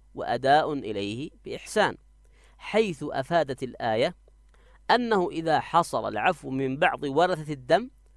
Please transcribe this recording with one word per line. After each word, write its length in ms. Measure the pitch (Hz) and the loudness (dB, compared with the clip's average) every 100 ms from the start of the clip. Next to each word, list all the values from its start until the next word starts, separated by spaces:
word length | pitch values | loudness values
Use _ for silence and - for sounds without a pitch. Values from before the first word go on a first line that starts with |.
| _ | _
وأداء 580 | - - 120 131 147 139 | -8 -4 0 4 4 4
إليه 580 | 147 110 104 101 113 151 - | -4 -6 -6 -4 -6 -10 -14
بإحسان"، 520 | - 120 - 214 180 - _ _ _ _ _ _ | -12 -12 -4 0 0 -2 _ _ _ _ _ _
حيث 460 | - 214 220 160 147 | -2 0 0 -2 -6
أفادت 540 | - 135 170 139 131 | -6 0 0 0 -4
الآية 520 | 127 - 117 110 147 - _ _ _ _ _ - - | -8 -6 -2 0 0 -2 _ _ _ _ _ -10 0
أنه 400 | 226 240 214 175 | 0 2 0 0
إذا 300 | 160 165 147 | -2 0 0
حصل 480 | - 165 165 127 107 | 2 2 2 -2 -2
العفو 420 | 107 131 185 139 | 0 0 -2 -4
من 260 | 131 135 139 | -4 -2 2
بعض 280 | 170 135 | 2 2
ورثة 480 | 147 135 180 175 151 | -2 2 2 2 -6
الدم 380 | 147 127 170 247 - _ | -10 2 2 2 -10 _